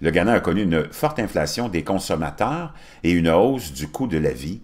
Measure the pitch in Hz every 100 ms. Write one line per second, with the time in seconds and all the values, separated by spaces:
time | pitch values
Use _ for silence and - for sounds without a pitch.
0 | 80 85 101 110 90 95 95 82 73 -
1 | 151 131 104 87 76 - 120 87 78 95
2 | - 80 76 - 113 160 160 - - -
3 | 85 87 82 82 120 131 85 69 76 -
4 | 127 78 73 64 73 107